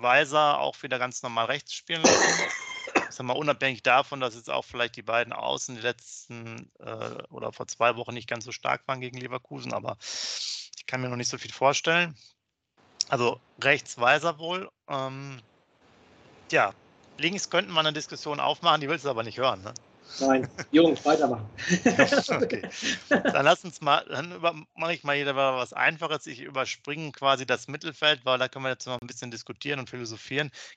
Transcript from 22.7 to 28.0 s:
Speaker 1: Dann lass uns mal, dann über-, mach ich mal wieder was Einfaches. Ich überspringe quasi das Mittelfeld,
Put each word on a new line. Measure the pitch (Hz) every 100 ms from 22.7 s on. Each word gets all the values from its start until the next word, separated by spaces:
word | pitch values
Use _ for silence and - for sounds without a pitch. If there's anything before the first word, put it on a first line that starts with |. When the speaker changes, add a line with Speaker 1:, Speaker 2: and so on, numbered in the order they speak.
| - 277 - -
Speaker 1:
Dann | 285 - 147
lass | 139 180 180
uns | -
mal, | 147 151 -
dann | 127 170
über-, | 180 165 156 139 -
mach | 165
ich | 165
mal | 147 143
wieder | 143 135
was | 135 131 120
Einfaches. | - 131 160 160 151 -
Ich | 123
überspringe | 143 135 123 - - 147 156
quasi | - 139 131 127
das | 120 -
Mittelfeld, | 143 165 143